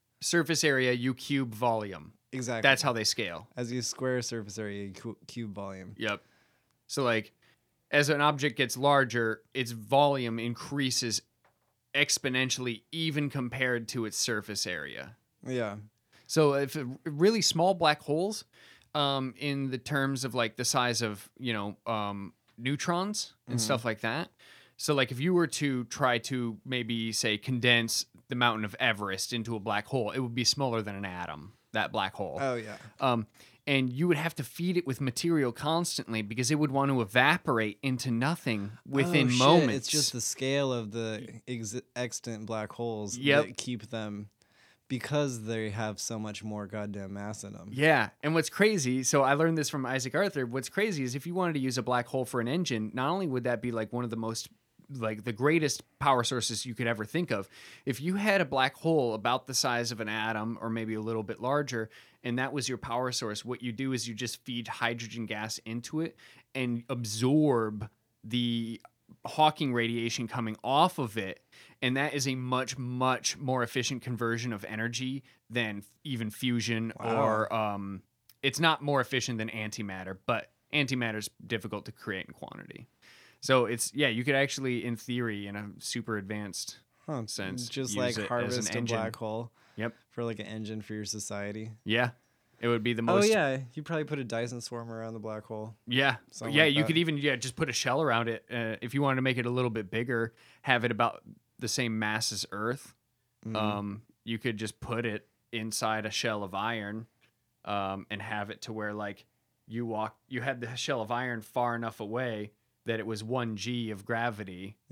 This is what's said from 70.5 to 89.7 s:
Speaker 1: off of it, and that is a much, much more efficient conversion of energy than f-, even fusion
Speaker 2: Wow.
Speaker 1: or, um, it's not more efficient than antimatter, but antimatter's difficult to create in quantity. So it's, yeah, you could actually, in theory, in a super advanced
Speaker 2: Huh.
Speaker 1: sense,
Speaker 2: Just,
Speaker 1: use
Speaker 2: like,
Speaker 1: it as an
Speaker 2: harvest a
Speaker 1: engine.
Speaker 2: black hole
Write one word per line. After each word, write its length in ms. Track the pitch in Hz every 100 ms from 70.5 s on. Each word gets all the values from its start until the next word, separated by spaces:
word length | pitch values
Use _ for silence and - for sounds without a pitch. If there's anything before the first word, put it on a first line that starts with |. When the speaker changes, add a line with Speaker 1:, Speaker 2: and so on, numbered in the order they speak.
| 107
Speaker 1:
off 340 | 123 143 170 -
of 180 | 120 107
it, 240 | 95 - _ - - -
and 160 | 127 131
that 180 | 147
is 120 | 143 135
a 80 |
much, 420 | 131 127 127 127 -
much 600 | 123 123 131 123 - -
more 240 | 135 127
efficient 400 | 117 131 117 127
conversion 500 | 127 113 117 117 123
of 120 | 104
energy 580 | - 107 117 117 127 135 - _ -
than 300 | 120 110 101
f-, 60 | - _
even 260 | 151 120 110
fusion 640 | - 127 120 107 113 113 -
Speaker 2:
Wow. 240 | 117 113
Speaker 1:
or, 280 | 110 107 107
um, 480 | 113 107 101 98 95 _ _ _ -
it's 160 | 135 143
not 240 | 165 151
more 180 | 143 139
efficient 380 | 120 131 127 113
than 100 | 110
antimatter, 680 | 110 107 107 101 92 92 92 -
but 240 | 113 - _ -
antimatter's 580 | 147 135 127 117 107 107 _ -
difficult 380 | 113 110 101 -
to 60 |
create 340 | - - 95 -
in 60 |
quantity. 540 | - - - - - - _ - - - -
So 260 | - 131 110
it's, 280 | 117 -
yeah, 140 | 139 139
you 160 | 117
could 100 | 123
actually, 500 | 135 139 - 131 120
in 120 | 120 117
theory, 500 | - 123 117 101 101
in 80 |
a 160 | 104 104 -
super 380 | - 120 113 104
advanced 600 | 95 107 104 - - - _ _ -
Speaker 2:
Huh. 200 | 139 110
Speaker 1:
sense, 420 | - 95 123 117
Speaker 2:
Just, 220 | 139 123
Speaker 1:
use 20 | 107
Speaker 2:
like, 120 | 123
Speaker 1:
it 80 | 110
as 0 |
an 80 | 101
Speaker 2:
harvest 480 | 120 107 123 104
a 40 | 110
Speaker 1:
engine. 180 | 113 113
Speaker 2:
black 180 | 113 -
hole 360 | 110 110 120 _ _